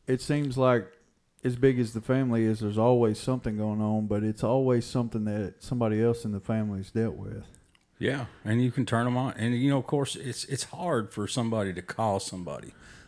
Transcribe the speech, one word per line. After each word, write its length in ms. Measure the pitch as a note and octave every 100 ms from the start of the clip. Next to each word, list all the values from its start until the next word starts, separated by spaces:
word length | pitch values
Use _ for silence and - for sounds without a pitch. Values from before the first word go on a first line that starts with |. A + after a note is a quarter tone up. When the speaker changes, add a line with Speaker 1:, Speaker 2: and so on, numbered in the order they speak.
| -
Speaker 1:
it 140 | B2+
seems 380 | - D3 C#3+ B2+
like 280 | B2+ A#2+ F#2+ - _ _ _ _
as 140 | B2+ A#2+
big 220 | C3+ B2
as 160 | A2+
the 80 | A2+
family 420 | A#2+ C3 B2+ A2+
is, 160 | A2 A2
there's 160 | G#2 G#2
always 420 | A#2 B2 A2+ G#2
something 380 | - B2+ A#2+ G#2+
going 240 | G#2+ G#2+
on, 260 | G#2+ G#2+ G#2+
but 140 | G#2
it's 220 | G#2+ A2
always 400 | A2 C3+ C3 A#2+
something 400 | - B2+ A#2 A2+
that 380 | G#2+ G#2 G2 -
somebody 400 | - B2 A2 G#2+
else 220 | A#2 A#2 A2
in 60 |
the 80 | G2
family's 500 | - A2 G#2+ G2 F#2+
dealt 260 | A2+ A2+ E2
with. 280 | G2 G#2 - - _ _ _ -
Speaker 2:
Yeah, 280 | G#2+ C#3 A#2 -
and 180 | G#2 A#2
you 80 | B2+
can 120 | C3
turn 220 | A2 A#2 B2
'em 100 | B2
on. 160 | C3 -
And, 160 | A#2
you 160 | A#2+ C#3
know, 80 | C#3
of 80 | B2
course, 300 | D3 C#3 -
it's, 280 | C3 -
it's 200 | - C#3
hard 480 | - B2 F3+ A#2+ G#2+
for 120 | - G2+
somebody 440 | B2+ A2+ A2 G2
to 80 | F2+
call 380 | - - A2 G2
somebody 520 | - F#2 F2 B1+ A1 - - -